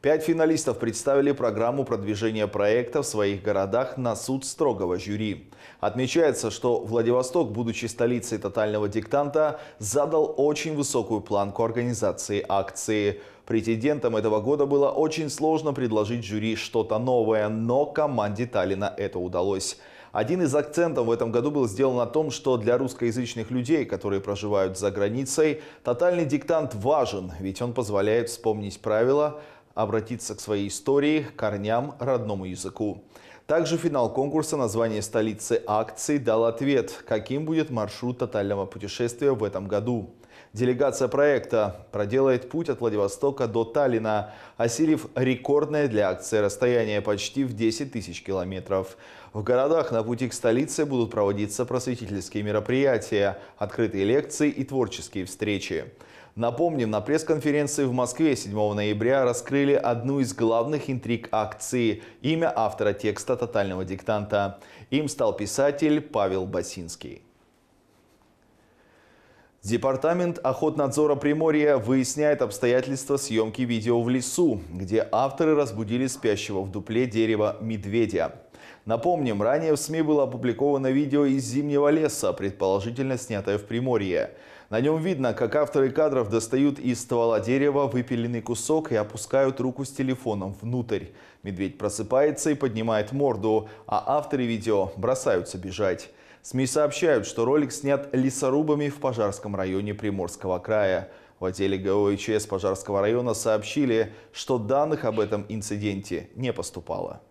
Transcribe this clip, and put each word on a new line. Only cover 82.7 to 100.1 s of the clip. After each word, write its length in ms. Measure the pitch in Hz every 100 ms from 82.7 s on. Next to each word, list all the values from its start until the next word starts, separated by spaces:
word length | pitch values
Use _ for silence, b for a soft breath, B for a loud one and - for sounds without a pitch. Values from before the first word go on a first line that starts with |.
| 98 110 120 135 127
снятое 400 | - 104 98 101
в 80 | 104
Приморье. 640 | 113 127 117 98 82 58 B B B B
На 120 | 107
нем 200 | 139 160
видно, 320 | 165 156 127
как 220 | - 151 147
авторы 360 | 143 147 135
кадров 380 | 135 156 135 107
достают 480 | 110 107 131 143 143
из 240 | 123 117
ствола 380 | - 120 117 110
дерева 480 | 101 135 143 139 139
выпиленный 540 | 123 120 120 117 120
кусок 500 | 113 113 - 156 156
и 40 | 113
опускают 680 | 107 117 - 135 135 131
руку 240 | 127 123 135
с 60 |
телефоном 640 | - 131 127 120 101 95 95
внутрь. 440 | 117 123 120 104 - B B B
Медведь 360 | 101 92 95 -
просыпается 720 | 104 - 104 131 151 143 160
и 40 | 135
поднимает 580 | 135 110 113 110 107
морду, 560 | 135 143 107 110 110 107 B -
а 180 | 107 -
авторы 400 | 147 147 139 120
видео 460 | 113 101 104 95 98
бросаются 600 | 117 127 139 95 85 92
бежать. 520 | 92 90 98 87 - B B B
сми 240 | - 127 131
сообщают, 600 | 151 147 143 170 131 104
что 200 | - 117
ролик 260 | 147 143
снят 420 | - 139 139 139
лесорубами 760 | 131 131 127 139 139 156 147 147
в 80 | 131
Пожарском 580 | 135 117 104 98 107 98
районе 380 | 95 95 104
Приморского 640 | 101 107